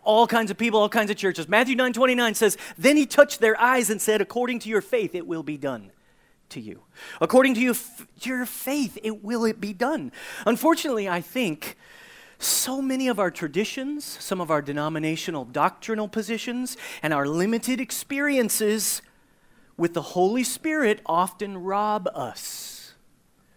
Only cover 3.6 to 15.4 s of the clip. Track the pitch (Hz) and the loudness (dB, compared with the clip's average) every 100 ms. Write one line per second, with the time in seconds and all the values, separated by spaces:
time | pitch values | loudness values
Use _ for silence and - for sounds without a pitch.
3.6 | 240 254 208 214 - 214 190 240 247 240 | 4 4 2 0 2 2 2 0 -2 -2
4.6 | 214 220 180 247 196 180 165 165 147 151 | 0 -2 0 -2 0 -4 -6 -6 -6 -6
5.6 | 139 120 98 _ _ _ _ _ _ - | -6 -6 -12 _ _ _ _ _ _ -14
6.6 | 107 90 _ - - - 165 254 269 226 | -14 -16 _ -20 -18 -4 4 6 6 4
7.6 | 254 233 - - - _ 240 254 247 - | 2 0 -4 -18 -20 _ -6 -4 -4 -6
8.6 | - 285 240 - 220 214 208 240 226 220 | -4 -2 -2 -4 -8 -6 -6 0 0 -2
9.6 | 202 185 247 302 131 - - - - 233 | -8 -4 -2 -2 -6 -12 -16 -4 0 2
10.6 | 302 330 311 233 196 175 - 262 226 151 | 4 2 2 -2 -2 -4 -4 -4 -2 -4
11.6 | - - - - - - - _ - - | -10 -14 -20 -20 -20 -20 -20 _ -2 -2
12.6 | - 262 269 262 262 214 185 - 165 175 | -2 -2 -2 0 0 2 0 -2 -4 -2
13.6 | 214 - 262 294 - - - 185 160 156 | -4 -4 -6 -8 -10 -12 -6 -4 0 0
14.6 | 143 143 151 160 156 160 - 160 | 0 -4 -2 -2 -2 -4 -4 -6